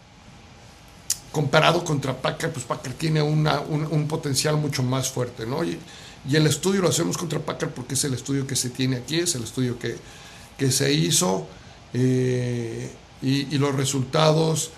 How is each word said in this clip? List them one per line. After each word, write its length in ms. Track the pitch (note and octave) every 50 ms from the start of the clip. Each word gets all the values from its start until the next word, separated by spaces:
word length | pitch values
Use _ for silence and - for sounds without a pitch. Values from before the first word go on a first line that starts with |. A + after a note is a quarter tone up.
| - - - - - - - - - - - - - - - - - - - - - - - - - -
Comparado 540 | - D3+ C#3+ C3 D3+ D#3 D3+ D3+ E3 F3 F3
contra 360 | D#3+ D3+ C3 B2+ C#3 C#3+ -
packard, 320 | - D3+ D3+ - - C#3+
pues 120 | - - -
packard 300 | - D3+ - - C3+ B2
tiene 280 | - D#3+ D#3+ D#3 D#3
una, 380 | D3+ D3 D3+ D#3 D3+ D3+ C#3 C#3+
un, 260 | - - D#3 D3 D3+
un 200 | D3+ D#3 D3+ D3+
potencial 500 | D3 D#3+ D#3 - D3 C3 - - D3+ D#3
mucho 260 | D3+ D3+ C#3+ C#3 -
más 260 | B2 B2 C3 C3+ C3 -
fuerte, 360 | - B2+ B2 - - - A2
¿no? 180 | A2+ C3+ D#3+ E3+
Y, 140 | E3+ F3 - - - - - - - - - - C#3
y 80 | C3+
el 100 | D#3 D#3
estudio 340 | D3 C#3 D3 - F#3 G3 G3+
lo 80 | F3+ D#3+
hacemos 300 | - - E3+ F3+ E3 -
contra 220 | F3+ D#3 D3+ D#3
packard 300 | D3+ - - - E3 C#3+
porque 240 | - C3 A#2+ - C#3
es 100 | B2+ -
el 100 | C#3+ B2+
estudio 320 | A2+ - - C#3 C#3 C3+
que 100 | C3+ C#3
se 140 | - - B2
tiene 260 | A#2+ - C3 B2+ C3
aquí, 220 | A#2+ B2 - D3+ E3+
es 160 | F3 F3 -
el 80 | B2
estudio 360 | A2+ A2 - C3 B2+ B2 A2+ -
que, 180 | - A#2 A2+ - - - - - - - - - - - -
que 140 | - C3+ C3
se 220 | B2+ - C#3 C#3
hizo, 540 | C#3+ D3+ E3 F3 E3 - - F3+ F#2+ F#2 - - - - - - - - - -
eh, 960 | - B2 B2+ B2+ C3 B2+ B2+ B2+ B2 B2 B2 B2 A#2+ A#2+ A#2 A2+ A2+ A#2+ B2+ B2+ - - - - - -
y, 340 | - C3 C#3 C#3 C#3+ C#3 D3+
y 40 | C3+
los 160 | C#3 C#3+ C#3
resultados, 960 | C3+ C#3 C#3 - C#3 B2 - - D#3 D#3 D#3 D3+ D#3 D#3+ D#3+ D#3+ D#3 - - -